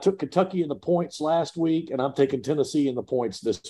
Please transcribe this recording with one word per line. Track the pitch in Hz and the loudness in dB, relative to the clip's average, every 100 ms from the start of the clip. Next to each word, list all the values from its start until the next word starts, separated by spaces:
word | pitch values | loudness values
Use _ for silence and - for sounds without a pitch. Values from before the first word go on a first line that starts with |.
took | 196 190 | 2 0
Kentucky | 139 180 190 190 | 0 2 2 0
in | 156 | -2
the | 143 | -2
points | - 175 180 - | 0 0 0 -4
last | 151 165 151 - | 0 0 0 -2
week, | 165 160 165 | 0 0 -2
and | 131 | -2
I'm | 135 | 0
taking | 131 139 135 | 2 2 2
Tennessee | 113 151 131 156 139 | 0 0 0 2 0
in | 127 | 0
the | |
points | - 127 117 - | -2 -2 -2 -2
this | 113 104 | -4 -4